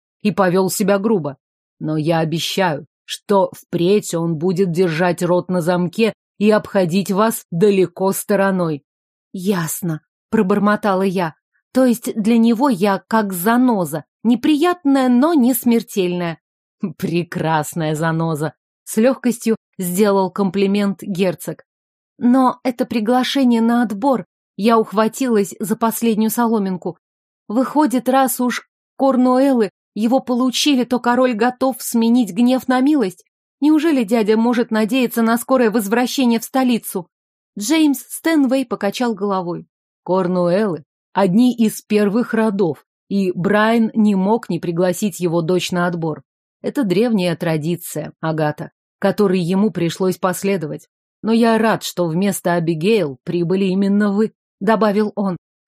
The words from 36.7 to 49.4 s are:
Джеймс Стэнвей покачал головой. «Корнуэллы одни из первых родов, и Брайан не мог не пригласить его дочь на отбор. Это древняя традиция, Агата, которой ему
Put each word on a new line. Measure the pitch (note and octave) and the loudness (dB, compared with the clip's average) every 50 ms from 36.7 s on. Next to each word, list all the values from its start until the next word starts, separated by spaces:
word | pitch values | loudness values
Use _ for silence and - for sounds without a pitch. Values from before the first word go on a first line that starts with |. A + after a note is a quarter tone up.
| A#3 G#3 - - - F#3+ F3 - _ _ _ _ _ _ _ _ _ | 0 -2 -4 -6 -8 -10 -10 -10 _ _ _ _ _ _ _ _ _
Джеймс | G3 G#3 A3+ D#4+ D#4+ D#4 D4 C4 - - | -10 -4 -2 2 2 2 2 2 -2 -6
Стэнвей | - - - - D#4+ E4 D4 C4+ A#3 C4+ C4+ C4 | -12 -16 -6 -2 0 2 2 2 2 2 0 -2
покачал | - - - G#3 G3+ - - B3 A#3 A3 | -4 -6 -4 -4 -4 -2 -2 -4 -4 -2
головой. | - G3+ G3+ G3 F#3+ F3 F3 E3+ E3 E3+ _ _ _ _ _ _ _ _ | -4 -4 -2 -2 -4 -4 -6 -8 -10 -12 _ _ _ _ _ _ _ _
«Корнуэллы | - F3+ F#3+ F3+ F3+ F#3 F3+ F3 F3 F3 G3+ A3 G3 D#3 - - _ _ _ _ _ - | -2 0 0 0 0 0 0 0 2 2 0 0 -2 -4 -6 -10 _ _ _ _ _ -2
одни | F#3 G3+ F#3 E3+ A3+ B3+ B3+ A#3+ | 0 0 2 4 4 4 4 2
из | A#3 A3+ G#3 - - | 2 0 0 0 -6
первых | - - G#3 G#3 G#3 G3+ F#3+ B3 A#3 - A#3 | -6 -2 0 0 2 2 0 -2 -2 -2 -2
родов, | G#3 A3 A3 G3 G3 G3 D#3+ C3 - _ _ _ _ _ _ | 0 0 0 0 0 -2 -2 -2 -6 _ _ _ _ _ _
и | G3 G3+ G3 F3+ - | -2 -2 -2 -2 -2
Брайан | F#3 E3 G3 - G#3 G#3+ A3+ A#3 A#3 A3 G#3+ - | -2 -2 0 2 2 2 2 2 2 2 2 2
не | A3+ G#3 G#3 G3+ | 2 2 2 2
мог | F#3+ F#3 G3+ A3+ A#3 - - | 2 2 0 0 0 -2 -4
не | F3 D#3 | -6 -4
пригласить | - F3 E3+ E3+ F#3 F#3 F3+ - G#3+ G3+ - - | -4 -4 -2 0 0 0 0 -2 -4 -4 -4 -2
его | F3+ E3+ D#3+ E3+ | -2 -2 0 0
дочь | E3 F3 F3+ F3+ - - | 0 0 0 0 0 -2
на | F3+ F3 F3 | -2 -2 -2
отбор. | F3+ F3 E3+ E3 D#3+ - - - _ _ _ _ _ _ _ | -2 -2 -4 -4 -6 -6 -8 -14 _ _ _ _ _ _ _
Это | - - - D4 B3 | -10 -6 -4 -2 -2
древняя | F#3 F3 G3 A#3+ B3 A3 F#3+ F3+ F3 D#3+ | 0 2 2 2 2 2 0 0 0 -2
традиция, | - F3 E3 D#3+ D3+ C#3+ E3+ F3 - - - - D3+ D#3 D#3 - _ | -2 -2 -2 -2 -2 -2 -4 -4 -6 -8 -10 -10 -10 -10 -10 -12 _
Агата, | - D#3+ D#3+ D#3 D3+ D3+ D3 - D#3 - - _ _ _ _ _ | -6 -4 -2 0 -2 -2 -2 -6 -12 -16 -18 _ _ _ _ _
которой | - G3 F#3 - G#3 F#3+ F#3+ | -2 0 2 2 2 2 2
ему | F#3 | 0